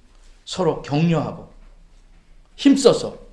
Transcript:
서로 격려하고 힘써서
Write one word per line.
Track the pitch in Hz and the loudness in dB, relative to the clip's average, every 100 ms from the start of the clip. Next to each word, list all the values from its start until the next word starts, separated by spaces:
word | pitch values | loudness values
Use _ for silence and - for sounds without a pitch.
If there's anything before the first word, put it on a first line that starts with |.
| _ - - - | _ -20 -20 -20
서로 | - - 170 139 | -14 -6 -4 -4
격려하고 | - 143 170 160 120 - - - - - - - - - _ - _ - | -4 0 0 0 -2 -10 -18 -20 -20 -20 -20 -20 -20 -20 _ -20 _ 0
힘써서 | 277 277 202 - 104 - - | 2 4 4 2 -4 -12 -20